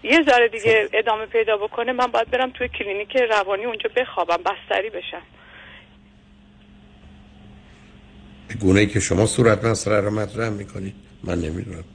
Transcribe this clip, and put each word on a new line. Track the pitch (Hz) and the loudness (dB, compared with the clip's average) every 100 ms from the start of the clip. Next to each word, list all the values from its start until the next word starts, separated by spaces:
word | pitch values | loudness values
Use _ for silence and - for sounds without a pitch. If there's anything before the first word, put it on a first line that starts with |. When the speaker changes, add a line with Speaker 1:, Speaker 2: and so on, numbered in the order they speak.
Speaker 1:
یه | 220 320 | 4 4
ذره | 294 247 233 | 6 6 4
دیگه | 226 220 220 - | 2 2 2 2
Speaker 2:
خب. | 202 | -2
Speaker 1:
ادامه | 226 214 220 | 0 -2 0
پیدا | 226 220 208 | 0 0 0
بکنه | 214 - 233 | -2 -4 -4
من | 247 247 | 0 0
باید | 233 226 | 0 -2
برم | 247 262 | -2 -4
توی | - 247 | -4 -8
کلینیک | - 202 196 208 262 | -6 -6 -6 -2 0
روانی | 240 214 190 202 233 | 2 2 0 -4 -4
اونجا | 220 220 - | -6 -4 -2
بخوابم، | 254 - 170 170 | -2 -4 -2 0
بستری | 175 202 - 196 214 | -2 -6 -4 -4 -4
بشم. | 190 - 180 - - - - - - - - _ - _ - - - - - - - - - - - - - - - - - - - - - - | -8 -12 -14 -18 -20 -20 -20 -20 -20 -20 -20 _ -20 _ -20 -20 -20 -20 -20 -20 -20 -20 -20 -20 -20 -20 -20 -20 -20 -20 -20 -20 -20 -20 -20 -14
Speaker 2:
به | |
گونه‌ای | - 98 98 104 | 0 4 6 4
که | 101 | 2
شما | - 90 110 | 0 2 2
صورت | - 120 101 113 | 4 4 4 0
مسئله | 107 101 104 | -2 0 0
رو | 101 | 0
مطرح | 107 104 107 113 | -2 -4 -4 -6
می‌کنید | 101 98 104 95 - - - | -6 -10 -10 -12 -12 -20 -14
من | 92 87 | -6 -4
نمی‌دونم | 80 85 - 85 85 | -4 -6 -10 -12 -16